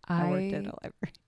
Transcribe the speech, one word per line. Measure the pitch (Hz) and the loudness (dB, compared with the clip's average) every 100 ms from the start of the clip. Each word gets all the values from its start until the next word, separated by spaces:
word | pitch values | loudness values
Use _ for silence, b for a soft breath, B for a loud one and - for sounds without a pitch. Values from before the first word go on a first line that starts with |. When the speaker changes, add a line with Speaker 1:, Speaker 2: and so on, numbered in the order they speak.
| - | -2
Speaker 1:
I | 175 175 | 2 4
worked | 185 190 | 2 0
at | 196 202 | -2 -4
a | |
Speaker 2:
I | - | -8
Speaker 1:
library. | - - - - | -12 -10 -10 -10